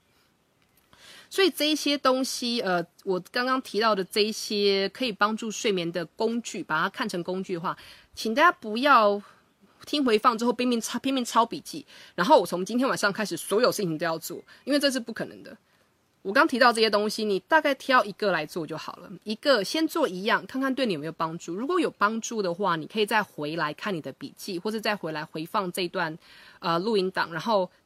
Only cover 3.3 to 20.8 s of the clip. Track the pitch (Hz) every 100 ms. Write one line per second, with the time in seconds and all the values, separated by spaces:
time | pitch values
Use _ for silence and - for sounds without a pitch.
3.3 | 247 254 262 - 196 226 196 180 220 208
4.3 | 214 - 208 202 196 196 - 254 190 208
5.3 | 214 226 196 233 190 170 175 165 - 226
6.3 | 233 - 202 147 156 185 - 226 180 170
7.3 | 185 190 175 170 147 - - _ - 220
8.3 | 226 339 349 220 220 285 247 208 202 -
9.3 | _ _ _ _ _ - 294 254 214 254
10.3 | 226 240 233 247 233 - 247 269 269 233
11.3 | 233 233 151 - 165 - - - - 185
12.3 | 294 175 180 190 240 262 170 208 190 208
13.3 | 160 - 202 226 185 185 151 170 165 -
14.3 | - - - - 285 277 254 233 220 120
15.3 | 98 82 - _ _ _ _ _ _ 190
16.3 | 214 320 240 247 226 220 208 208 214 214
17.3 | 190 - 320 302 269 - 254 208 - 208
18.3 | 170 151 180 151 156 - - 180 185 -
19.3 | 220 294 247 185 311 320 339 247 180 214
20.3 | 190 233 262 269 262